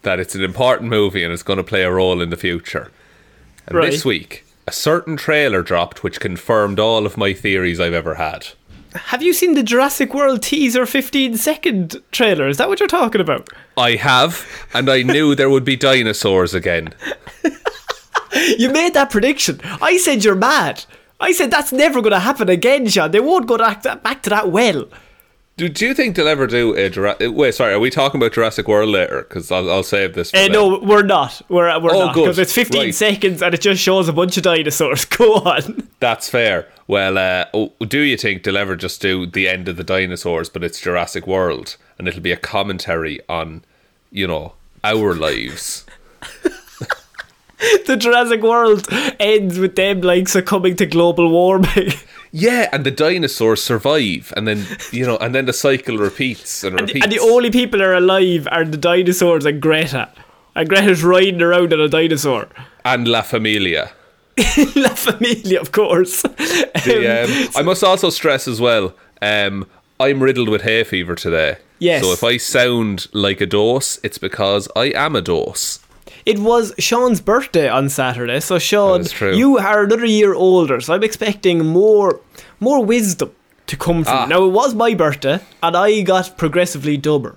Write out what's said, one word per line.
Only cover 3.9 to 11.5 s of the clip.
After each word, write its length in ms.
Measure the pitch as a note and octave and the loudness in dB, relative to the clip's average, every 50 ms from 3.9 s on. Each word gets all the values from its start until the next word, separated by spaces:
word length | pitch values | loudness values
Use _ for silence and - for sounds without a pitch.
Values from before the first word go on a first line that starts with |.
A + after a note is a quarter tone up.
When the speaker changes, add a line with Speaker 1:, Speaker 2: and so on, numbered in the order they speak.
| C#3+ D#3 | -2 -2
Speaker 2:
Right. 60 | - | -2
Speaker 1:
week, 400 | C3+ G#2 D2+ - _ - - _ _ _ _ _ | -2 -2 -2 -4 _ -20 -20 _ _ _ _ _
a 60 | - | -10
certain 440 | - - - D3+ D#3 F3+ - E3 D#3 | -10 -4 -2 0 0 0 -2 -6 -10
trailer 460 | C#3 - - D#3 D3+ D3 C3+ G#2 F#2 | -8 -2 0 0 2 2 2 0 -2
dropped 400 | E2+ - F#2 E2+ E2+ - - - | -2 0 0 -2 -2 -2 -6 -8
which 160 | - F#2+ - - | -8 -8 -8 -6
confirmed 600 | - G#2 F2+ E2+ - - A#2 A2 G#2 G2+ G2 F#2 | -8 -8 -8 -8 -2 0 2 2 2 0 0 0
all 260 | G#2+ A2+ A2+ A2 G#2+ | 0 2 2 0 0
of 100 | G2+ - | -2 -4
my 160 | G#2+ G2+ G2 F#2+ | -2 -2 -2 -2
theories 440 | F#2 - G#2 F#2+ F#2+ F2+ F2 E2+ E2+ | -2 -2 -2 0 0 0 -2 -2 -2
I've 160 | F2 E2+ E2+ | -2 -2 -2
ever 200 | E2+ D#2 E2 D#2 | -2 -4 -4 -6
had. 340 | D#2+ E2 D#2 D#2 - - - - _ _ _ - - - - - F#3 - | -4 -6 -6 -6 -10 -14 -18 -20 _ _ _ -20 -20 -20 -16 -16 -16 -8
Speaker 2:
Have 160 | - - B3 | -8 -6 -2
you 100 | D4+ F4+ | 0 0
seen 220 | F4+ F4+ F4+ F4+ D#4 | 2 2 2 2 2
the 80 | C#4+ | 2
Jurassic 500 | A#3+ G#3+ A#3 B3 C4+ C#4+ C#4 - C#4 - | 0 2 2 2 2 0 0 -2 -4 -4
World 300 | - C#4 C#4+ C4+ C4 G#3+ | -2 0 0 0 0 -2
teaser 440 | - - C#4+ D#4+ C#4+ B3 A3+ B3+ B3+ | -2 -4 -2 0 0 0 0 0 -2
fifteen 500 | B3 - C#4 C4 C4+ - C#4 C4+ B3+ A3+ | 0 -2 -4 -4 -2 -2 -2 -2 -2 -2
second 640 | A3 - D4+ | -2 -2 -2